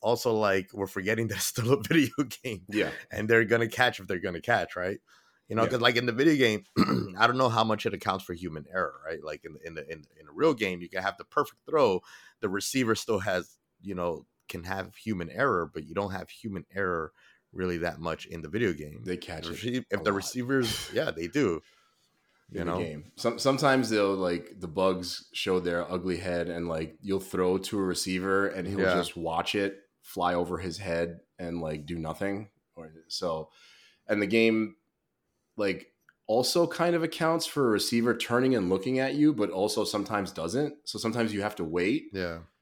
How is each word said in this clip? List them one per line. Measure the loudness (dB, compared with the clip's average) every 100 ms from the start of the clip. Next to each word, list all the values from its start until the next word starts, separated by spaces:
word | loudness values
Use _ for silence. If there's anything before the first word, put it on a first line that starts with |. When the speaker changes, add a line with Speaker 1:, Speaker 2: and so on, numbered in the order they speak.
Speaker 1:
also, | 0 2 2
like, | 2 4 2 0
we're | -4 -6
forgetting | -2 0 0 0
<laughs> |
that | -2
it's | -4
still | -2 2
a | 2
video | 4 4 4 0 -4 -6
game. | -8 -8 -4
Speaker 2:
Yeah. | 0 0 -4 -10
Speaker 1:
And | -4 4
they're | 6 6
gonna | 4 2
catch | 2 2 2
if | -4
they're | -4
gonna | -4 -4
catch, | 0 0 0 -4
right? | -4 -6 _ _ _ _ -4
You | 0
know, |
Speaker 2:
Yeah. | 2
Speaker 1:
'cause, | 4
like, | 4 4
in | 2
the |
video | 4 4 6
game, | 6 2 0 2
<clears throat> | 2 2 -2 2
I | 4
don't | 4
know | 2
how | 4
much | 2 2 -2
it |
accounts | -4 -2 -4
for | -4
human | -8 -8 -10 -6
error, | -2 -2 -4 -10
right? | -10
Like, | -8 -12
in, | -12 -16
in | -14
the, | -12 -10
in, | -12 -14 -20
in | -12
a |
real | 0 2
game, | 2 0 -2
you | -6
can | -4
have | -4 -6
the |
perfect | -4 -2 -2 -4 -2
throw. | 4 4 4 -2 -18 -20 _
The | -4
receiver | -2 -2 2 2 2
still | 2 0
has, | 0 -2 -4 _ _ _
you | -8
know, | -4 -2 -4 -8 _ -12
can | -10
have | -6 -6 -6 -8
human | -6 -4 -4
error, | 0 2 2 0
but | -6 -6
you |
don't | -4 -4
have | -6 -10
human | -12 -10 -10 -8
error | -4 -2 -2 -4 _ -20 _ _
really | -4 -2 0
that | -2 -4
much | -4 -6 -8
in | -12
the | -6
video | -2 0
game. | -2 -6 -10
Speaker 2:
They | -8 -6
catch | -8 -10 -8
Speaker 1:
The |
Speaker 2:
it | -8
Speaker 1:
rece-, | -4 -6 -4
if | -2
Speaker 2:
a |
Speaker 1:
the | 0
Speaker 2:
lot. |
Speaker 1:
receivers, | 0 -2 -6 0 0 0 -2
Speaker 2:
<laughs> | -4
Speaker 1:
yeah, | -2 -2
they | -4 -2
do. | 2 2 0 -6 _ _ _ _ _ _ _ _
Speaker 2:
In | -6
Speaker 1:
You | -2
Speaker 2:
the |
Speaker 1:
know? | -2
Speaker 2:
game. | -4 -8 -14 -6
Some, | -4 0
sometimes | 2 4 4 4 4
they'll, | 2 2
like, | 2 0 -2 -4 -12
the | -6
bugs | 2 2 2 -2 -10 -10
show | -6 0 0
their | 0 -2 -2
ugly | -4 -2 -2
head, | -2 -2 -2
and, | -4 -4
like, | -4 -6 -8
you'll | -4 -4
throw | -2 0 2 2
to | 0 -2
a |
receiver, | 0 -2 -2 -2 2 2 0
and | -2 -4
he'll | 0
Speaker 1:
Yeah. | 2
Speaker 2:
just | 2 0 -4
watch | -4 -2 0
it | 0 0 -4 _ _
fly | -10 -2 0
over | 2 0 -4
his | -6 -6
head | -4 -2 -2 -4 _ -12
and, | -8 -4
like, | -4 -6 -6
do | -6
nothing. | -6 -4 -4 -4 -8 _ _ -18
Or, | -18 -18 -12
so, | -4 -2 -4 -6 _ -20 -20 -20 _ -2
and | 0
the | 4
game, | 6 6 4 0 -6 _ _ _ _ _ _ _ -2
like, | -2 -2 -8 _ _ _ 0
also | 2 2 2 2
kind | 2 2 2
of |
accounts | 0 0 0 0 0
for | 2 4
a |
receiver | 4 2 2 4 2
turning | 2 2 4 4
and | 4
looking | 2 0 0
at | 0
you, | 4 4
but | 4 2
also | 2 0 2
sometimes | 0 -2 0 -2 -2
doesn't. | -4 -2 0 -2 -4 -10
So | -4
sometimes | -2 0 0
you | 0
have | -2 -2
to |
wait. | -2 0 2 0 -2
Speaker 1:
Yeah. | -4 -4 -6 -12 _